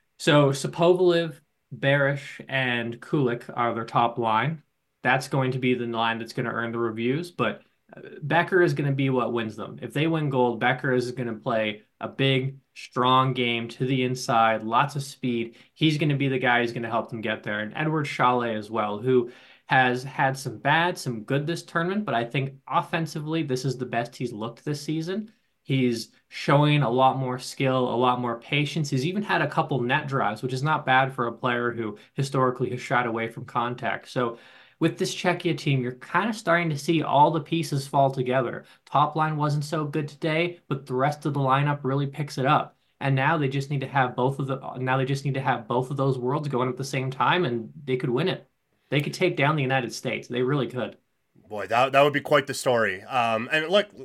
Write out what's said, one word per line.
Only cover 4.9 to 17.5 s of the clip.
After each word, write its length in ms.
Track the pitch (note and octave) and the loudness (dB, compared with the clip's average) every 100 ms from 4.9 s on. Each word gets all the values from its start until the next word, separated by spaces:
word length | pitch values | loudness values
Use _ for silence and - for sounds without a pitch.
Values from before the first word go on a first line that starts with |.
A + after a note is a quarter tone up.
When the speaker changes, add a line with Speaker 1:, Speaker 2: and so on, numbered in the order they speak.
| _ | _
Speaker 1:
That's 240 | B2 C#3 - | 0 0 0
going 260 | C#3+ C3 | 0 0
to 60 | B2+ | 0
be 140 | B2+ | 2
the 140 | A#2+ A#2+ | 0 0
line 320 | A2+ A2+ A2+ | -2 0 -2
that's 160 | A2+ | -6
gonna 180 | - A#2 | -6 -4
earn 180 | A2 A#2 | -4 -4
the 80 | A#2 | -2
reviews, 520 | A#2 A2 A#2+ C#3+ F3 | -2 -2 -2 -2 -4
but, 320 | - A2+ G#2 _ _ _ - | -2 -2 -4 _ _ _ -20
uh, 40 | - - | -18 -10
Becker 420 | C#3+ D#3+ E3+ F3+ | -2 0 2 4
is 120 | E3+ | 4
gonna 180 | C#3+ C#3+ | 2 0
be 160 | C3+ C3+ | 0 0
what 240 | B2+ A2+ | 0 0
wins 240 | A#2 G#2+ G#2 | -2 -4 -6
them. 220 | G2+ - | -12 -12
If 140 | A#2 | -6
they 120 | C#3+ D#3+ | -2 0
win 220 | D#3+ D3 | 0 0
gold, 320 | C3 B2 A2 | 2 2 2
Becker 320 | B2 C3+ C#3+ | 0 0 0
is 180 | B2+ B2 | 0 0
gonna 220 | B2 A#2+ | -4 -6
play 480 | G#2+ C3 A2+ G#2+ G#2 _ - | -6 -2 0 -2 -4 _ -12
a 100 | A2 | -8
big, 500 | - C3+ C3+ C3+ C3+ _ | 0 2 2 0 -6 _
strong 580 | - - B2+ B2+ C3 C3 | -20 -8 0 4 4 4
game 340 | B2+ A#2+ A#2 A#2 | 2 0 -2 -4
to 180 | - B2+ | -4 0
the 180 | C3+ | 0
inside, 600 | B2+ B2+ - A#2 A2+ A2 | 0 -2 0 4 4 2
lots 320 | A2 A#2 C#3+ C#3+ | 0 0 0 -2
of 60 | |
speed. 540 | C#3 - B2+ A#2 A#2 - - | -10 -6 -4 -2 -4 -10 -20
He's 240 | - D#3 D3+ | 0 2 2
gonna 200 | D#3 C#3 | 2 2
be 120 | C#3 | 0
the 100 | C3 | 0
guy 220 | B2+ A#2+ | 2 2
who's 120 | A#2+ | 2
gonna 180 | A#2+ A2+ | -2 -4
help 180 | A#2 G#2 | -4 -4
them 140 | A2+ | -6
get 200 | G#2+ G#2+ | -4 -4
there. 180 | A2 | -4